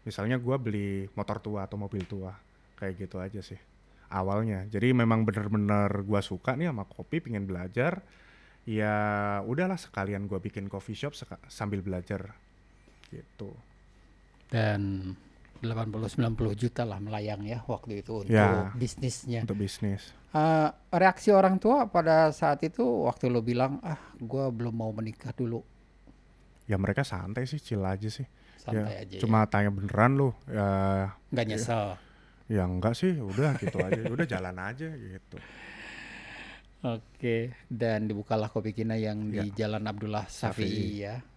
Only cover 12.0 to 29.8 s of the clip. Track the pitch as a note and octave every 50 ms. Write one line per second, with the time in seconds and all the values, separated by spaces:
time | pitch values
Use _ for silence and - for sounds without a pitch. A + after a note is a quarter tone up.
12 | F2 - G#2 F#2 F2+ G2 - - - _ _ _ _ - - - - - - -
13 | - - - - - - _ - G#2 G2+ - A#2 - - - - - - - -
14 | - - - - - _ _ - - - - A2+ G#2+ G#2+ G#2 G2+ G2+ G2 G2 F#2+
15 | F#2 F#2 G2 - - - - - - - - - - A2+ A2+ A2+ A2 G#2+ G#2 A2
16 | A2 G#2+ - - A#2+ A2+ A2+ - A#2 G#2+ G2+ G#2 B2 A#2+ - - A#2+ A2+ G2+ F#2+
17 | G2 G#2+ G#2+ G#2+ G#2 G#2 G#2 G2+ G#2 G#2 A#2+ A#2 A2+ - A#2 - - A2+ G#2+ G2+
18 | F#2+ - A#2 G#2+ G2 G2 A2+ G#2+ G#2 G2 F#2+ F#2 F#2 G2 G2+ B2 B2+ A#2+ - -
19 | C3+ B2+ - - - B2+ A#2+ A2+ A2+ A2+ G#2+ G#2 G2+ F#2+ - - A2+ G2+ G2 F#2+
20 | - - - - - - - D#3 D#3 E3 D#3+ D#3 D3+ D3+ - - - - - E3+
21 | F#3 F#3+ F3+ - - G#3+ G3+ F#3+ F#3+ F#3 F#3+ F#3 - G#3+ C4 C#4+ B3 G3+ - F3
22 | D#3+ D#3+ D#3+ D#3+ D#3+ D#3 D3 - E3 D3+ D3 - - D#3 - - A#3+ B3 A#3+ G3
23 | D3 A#2+ - - - B2+ B2 A#2+ A2 A#2 A#2+ A#2+ B2+ C3+ C#3+ C3+ - F3 D#3 -
24 | - - - - A#2+ A2 A#2 C3+ C#3 C3 A#2+ A2 A#2 A#2 A2+ A#2 A2+ A2 G#2+ A2
25 | A2 A2 A2 - - A2+ - - B2+ A#2 A#2 A2+ - - - - - _ _ -
26 | - - - - - - - - - - - - - - G#2 F#2+ F#2+ F#2+ G2 -
27 | C#3+ - - F2+ F#2 F#2 G#2+ B2 B2 B2+ D3+ D3 - - A#2 G2+ F#2+ F#2 F#2+ G2
28 | G#2+ G#2+ - - C3 - - - - - - - - - A2+ G#2+ G#2 G#2 G#2 G2
29 | G#2 F#2+ F#2+ F#2+ - A2 A2 A2 A2 G#2 - G2+ G#2 G#2 G2+ G2